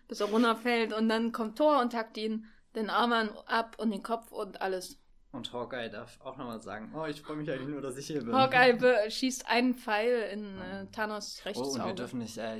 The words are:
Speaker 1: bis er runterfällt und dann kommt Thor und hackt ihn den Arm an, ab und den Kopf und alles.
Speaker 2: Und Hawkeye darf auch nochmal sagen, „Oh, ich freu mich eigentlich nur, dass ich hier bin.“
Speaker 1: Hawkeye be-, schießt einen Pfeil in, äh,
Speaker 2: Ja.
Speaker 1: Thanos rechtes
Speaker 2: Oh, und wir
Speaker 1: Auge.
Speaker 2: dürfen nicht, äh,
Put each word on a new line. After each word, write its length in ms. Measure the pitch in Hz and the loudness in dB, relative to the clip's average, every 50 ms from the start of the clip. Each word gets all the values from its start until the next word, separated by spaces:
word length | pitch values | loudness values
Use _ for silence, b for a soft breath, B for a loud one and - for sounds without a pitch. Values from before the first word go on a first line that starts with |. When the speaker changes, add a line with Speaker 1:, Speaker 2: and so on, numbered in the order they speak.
| B | B
Speaker 1:
bis 140 | - 220 - | -8 -4 -2
er 60 | 208 202 | 0 2
runterfällt 640 | 214 233 247 226 220 226 - 247 240 233 226 214 | 4 6 6 6 4 2 2 2 2 2 2 0
und 160 | 214 220 226 226 | 0 2 2 2
dann 240 | 226 226 233 226 | 2 2 2 0
kommt 260 | 233 - 226 220 220 - | 0 -2 -4 -2 2 4
Thor 220 | 302 302 294 269 | 6 6 6 6
und 140 | 240 240 240 | 4 2 0
hackt 220 | 233 226 - - | -4 -6 -6 -6
ihn 300 | 220 214 220 220 220 B B B B B _ - | -4 -4 -2 -2 -4 B B B B B _ -6
den 140 | - - - | -4 -2 0
Arm 220 | 180 208 240 240 | 2 4 4 4
an, 180 | 233 226 220 208 - - - | 4 2 2 0 -4 -8 -6
ab 280 | - 240 226 226 226 - - | 0 0 0 0 0 -4 -2
und 100 | 220 226 | -2 0
den 140 | 196 190 - | 0 -2 -2
Kopf 260 | - 233 226 - - | -4 -4 -4 -6 -8
und 320 | - - 208 190 - - | -8 -8 -6 -6 -6 -4
alles. 380 | - 190 185 185 180 - - - _ _ - - _ _ | -2 -2 -2 -2 -6 -8 -14 -18 _ _ -20 -20 _ _
Speaker 2:
Und 200 | - 120 113 - | -12 -12 -10 -8
Hawkeye 380 | - 123 120 120 131 123 113 113 | -6 -6 -6 -6 -6 -6 -6 -6
darf 300 | 104 110 117 113 - - | -8 -10 -12 -14 -16 -16
auch 160 | - 135 131 | -14 -12 -10
nochmal 260 | 135 131 120 113 110 | -10 -8 -8 -8 -8
sagen, 300 | - 98 101 110 110 110 123 | -8 -10 -10 -10 -10 -10 -8
„Oh, 120 | 156 160 | -8 -6
ich 140 | 151 147 151 | -6 -8 -8
freu 120 | - - 151 | -8 -8 -6
mich 160 | 151 151 160 | -4 -4 -4
eigentlich 160 | 135 135 131 147 | -4 -4 -4 -6
nur, 100 | 151 139 | -6 -6
dass 140 | 135 135 127 | -6 -6 -8
ich 100 | 139 139 | -8 -6
hier 160 | - 156 143 123 | -4 -4 -4 0
bin.“ 80 | 233 | 2
Speaker 1:
Hawkeye 420 | 240 262 262 262 262 247 254 254 233 | 4 4 4 6 6 6 8 6 6
be-, 360 | 226 254 254 247 214 208 220 | 6 6 6 6 6 2 0
schießt 380 | - - 262 254 254 - - - | -2 0 0 0 -2 -2 -2 0
einen 260 | 233 240 254 254 240 | 2 4 4 2 0
Pfeil 540 | - - 226 214 208 220 247 247 233 208 - | 0 -2 0 2 2 4 2 2 0 0 -2
in, 260 | 202 214 214 202 190 190 | -4 -6 -8 -8 -10 -10
äh, 240 | 185 185 196 196 | -8 -8 -8 -8
Speaker 2:
Ja. 20 | 190 196 | -10 -8
Speaker 1:
Thanos 520 | 202 233 214 214 214 208 208 - - - - | -6 -4 -4 -4 -4 -6 -8 -10 -12 -8 -8
rechtes 220 | 190 208 240 262 | -6 -4 -2 -2
Speaker 2:
Oh, 40 | 277 | -2
und 60 | 269 233 | -2 -2
wir 60 | - | -2
Speaker 1:
Auge. 80 | - - | -2 -4
Speaker 2:
dürfen 240 | 123 123 117 131 123 | -4 -6 -6 -6 -6
nicht, 180 | 113 110 110 113 | -6 -6 -6 -6
äh, 160 | 113 110 110 110 | -6 -6 -6 -8